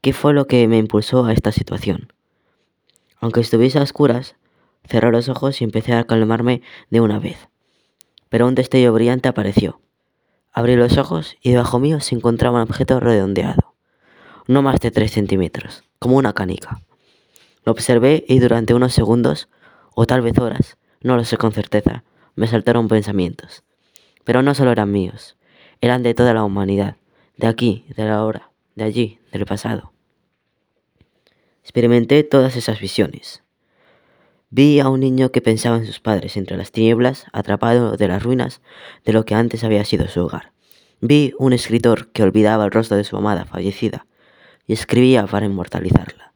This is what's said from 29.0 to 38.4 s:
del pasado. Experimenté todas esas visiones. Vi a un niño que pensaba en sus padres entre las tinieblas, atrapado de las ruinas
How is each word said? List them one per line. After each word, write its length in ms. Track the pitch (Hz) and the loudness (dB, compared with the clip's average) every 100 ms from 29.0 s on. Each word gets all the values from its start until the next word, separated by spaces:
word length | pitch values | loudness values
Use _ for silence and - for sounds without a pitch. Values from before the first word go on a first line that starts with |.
| 110 - _ | -4 -6 _
del 140 | 98 101 | -10 -6
pasado. 480 | 104 110 107 - _ _ _ _ _ _ _ _ _ _ _ _ _ _ _ _ _ | -6 -6 -8 -10 _ _ _ _ _ _ _ _ _ _ _ _ _ _ _ _ _
Experimenté 640 | - - 117 120 113 143 | -8 0 2 2 4 2
todas 320 | 151 139 131 127 | 4 2 2 -2
esas 240 | 117 107 | -6 -6
visiones. 640 | 98 - 85 - - - _ _ _ _ _ _ _ _ _ _ _ | -6 -2 -4 -4 -20 -20 _ _ _ _ _ _ _ _ _ _ _
Vi 300 | 110 147 143 | 4 6 6
a 100 | 135 | 2
un 100 | 131 | 0
niño 320 | 131 131 131 | 0 2 0
que 100 | 123 | 0
pensaba 360 | 117 110 120 117 | 0 0 0 -2
en 80 | 110 | -4
sus 140 | - | -8
padres 380 | - 101 - 104 | -2 -2 -2 -10
entre 200 | 92 92 | -8 -10
las 140 | 98 | -8
tinieblas, 540 | - 113 117 123 135 - | 0 2 4 0 -2 -10
atrapado 640 | - 104 104 117 120 117 101 | -10 -4 -2 2 2 0 0
de 100 | 101 | -2
las 140 | 95 | -2
ruinas 400 | 110 127 | -2 -2